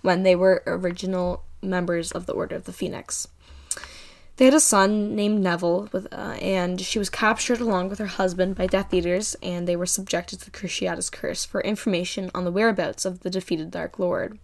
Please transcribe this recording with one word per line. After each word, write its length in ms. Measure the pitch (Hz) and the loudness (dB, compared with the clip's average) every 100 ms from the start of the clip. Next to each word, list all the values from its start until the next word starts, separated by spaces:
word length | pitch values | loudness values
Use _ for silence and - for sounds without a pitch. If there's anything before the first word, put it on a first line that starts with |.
when 200 | 190 175 | 4 4
they 140 | 190 180 | 6 6
were 260 | 190 185 | 6 6
original 760 | - 175 180 180 190 185 180 180 - - | 2 -2 -2 -2 -4 -2 -2 -4 -8 -8
members 500 | 190 180 175 170 170 | -2 -2 0 -2 -2
of 140 | - 180 | -6 -4
the 60 | |
Order 220 | - 160 | -4 -4
of 100 | - | -6
the 80 | 185 | -10
Phoenix. 540 | 180 - - - - - - - - - - - - - - - - | -6 -6 -6 -8 -8 -8 -14 -20 -20 -10 -8 -8 -18 -20 -20 -20 6
They 80 | |
had 100 | 262 | 8
a 60 | 302 | 8
son 560 | - 208 196 214 208 214 | 6 6 6 4 0 0
named 240 | 208 214 | 2 4
Neville, 480 | 185 170 175 180 208 | 2 2 2 0 0
with, 160 | 190 208 | -6 -6
uh, 240 | - - - | -10 -8 -4
and 400 | 185 190 180 180 | 0 0 0 -2
she 180 | 185 220 | -2 -2
was 120 | 196 | -2
captured 500 | - 220 233 - 233 | 2 2 2 0 0
along 280 | 233 185 185 | 2 0 -2
with 100 | 202 | -4
her 80 | 208 | -6
husband 480 | - 190 180 185 | 0 0 2 0
by 140 | 190 185 | 0 2
Death 260 | 190 196 | 2 2
Eaters, 400 | 185 175 180 214 - | 0 2 0 -2 -6
and 240 | 175 175 175 | -6 -4 -2
they 80 | |
were 120 | 175 180 | -2 0
subjected 520 | - 190 170 180 185 | -2 -2 -4 -4 -14
to 60 | |
the 80 | - | -16
Cruciatus 580 | - 190 - 180 165 - | -10 -8 -4 -4 -4 -8
Curse 340 | - - - | -6 -6 -6
for 160 | - 208 | -4 -4
information 680 | - 208 226 180 180 - 185 180 | -2 -2 -2 -2 -2 -6 -6 -4
on 80 | |
the 80 | 180 | -2
whereabouts 520 | 180 226 185 156 - | 2 2 2 -2 -2
of 160 | 190 180 | -6 -4
the 100 | 185 | -4
defeated 420 | 185 - 165 160 | -4 -2 -4 -4
Dark 260 | 175 165 - | -6 -8 -2
Lord. 400 | 180 139 92 214 | 0 0 -4 -8